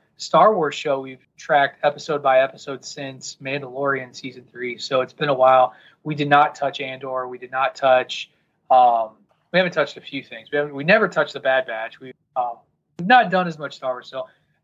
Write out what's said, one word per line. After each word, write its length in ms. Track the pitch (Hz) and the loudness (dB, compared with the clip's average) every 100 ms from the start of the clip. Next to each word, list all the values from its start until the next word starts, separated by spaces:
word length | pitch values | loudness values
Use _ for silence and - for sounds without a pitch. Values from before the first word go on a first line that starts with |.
| _ _ | _ _
Star 380 | - 160 202 208 | -2 4 4 4
Wars 180 | 147 - | -2 -4
show 260 | 151 135 | -4 -4
we've 180 | 131 131 _ _ | -6 -16 _ _
tracked 440 | - 147 139 - | 0 2 2 0
episode 400 | 147 147 - 147 | -2 -2 -6 -2
by 160 | 139 131 | 2 2
episode 460 | 135 - - 135 - | 2 -4 -14 -14 -14
since 500 | - 135 131 - - | -14 -14 -12 -16 -14
Mandalorian 720 | 135 143 131 127 139 135 123 - | -10 -8 -10 -6 -4 -4 -6 -14
season 300 | 131 123 - | -16 -16 -20
three. 280 | 120 123 120 | -12 -10 -10
So 240 | - 131 | -2 -2
it's 100 | 127 | -2
been 160 | - 147 | -4 -2
a 60 | |
while. 400 | 131 131 131 127 - _ _ - | 4 6 6 4 -2 _ _ -8
We 100 | 147 | -4
did 140 | 143 | 2
not 260 | 143 147 - | 4 4 0
touch 240 | 139 127 | -6 -6
Andor. 480 | 135 131 135 127 127 | -10 -10 -8 -6 -8
We 100 | 123 | -12
did 140 | 123 | -10
not 240 | 131 135 - | -4 -4 0
touch, 540 | 135 127 120 - - _ _ _ _ | 4 4 2 -8 -12 _ _ _ _
um, 380 | 131 123 117 110 - _ _ _ | 6 6 4 -2 -8 _ _ _
we 80 | 175 | 0
haven't 140 | 180 | 0
touched 240 | 165 139 147 | 0 -4 -6
a 40 | |
few 220 | - 143 | -14 -14
things. 240 | - 117 113 | -12 -18 -6
We 60 | 147 | -4
haven't, 160 | 147 | -4
we 120 | 147 165 | -4 2
never 220 | 220 190 | 2 2
touched 240 | 160 147 | 0 -4
the 80 | 139 | -2
Bad 260 | 135 131 123 | -2 0 -2
Batch. 320 | 110 113 - | -8 -10 -14
We've, 140 | 131 - _ - | -20 -20 _ -6
uh, 160 | 110 117 _ _ _ - | -6 -8 _ _ _ -10
we've 100 | 180 | 2
not 220 | 247 190 | 4 4
done 160 | 185 180 | 0 -4
as 100 | 151 | -6
much 140 | 139 - | -14 -10
Star 160 | 131 | -8
Wars. 140 | 123 - | -8 -10
So 160 | 135 - _ _ _ | -14 -14 _ _ _